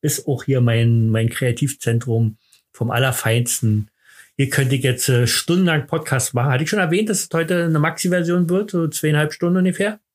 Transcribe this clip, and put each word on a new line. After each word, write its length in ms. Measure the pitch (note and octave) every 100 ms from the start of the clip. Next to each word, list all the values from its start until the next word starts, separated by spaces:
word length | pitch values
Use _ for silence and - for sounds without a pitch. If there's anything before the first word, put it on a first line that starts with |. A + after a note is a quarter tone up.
ist 260 | D3+ - -
auch 180 | B2+ -
hier 160 | C3
mein, 480 | A#2+ A2+ A#2 A#2 A2
mein 180 | A2 A2+
Kreativzentrum 1080 | - B2+ A#2+ C#3 - - A#2+ A#2+ A2+ A2+ A2 _ _ _
vom 180 | - A#2
Allerfeinsten. 1000 | A#2 C3 A#2+ A2+ A#2 A#2 - A2+ G#2+ G#2 _ _ - - -
Hier 120 | C3+
könnte 260 | - C3 C3
ich 80 |
jetzt, 260 | C3 B2 -
äh, 180 | B2 A#2+
stundenlang 580 | - - F3+ F3+ D#3 -
Podcast 460 | E3 D#3+ C3+ -
machen. 180 | B2+ C3+
Hatte 120 | B2+
ich 60 | D#3
schon 100 | G#3+
erwähnt, 300 | F3 F3 G#3+
dass 100 | F#3+
es 60 | -
heute 320 | E3 E3 F3+ E3+
eine 120 | D#3+
Maxi-Version 720 | D#3 D#3+ F3+ F3+ E3+ F3 E3+
wird, 220 | F3+ G#3
so 160 | F3 E3
zweieinhalb 460 | - F3 D3+ D3+
Stunden 240 | - F3 F#3
ungefähr? 420 | F#3 F3+ G3+ G#3+ _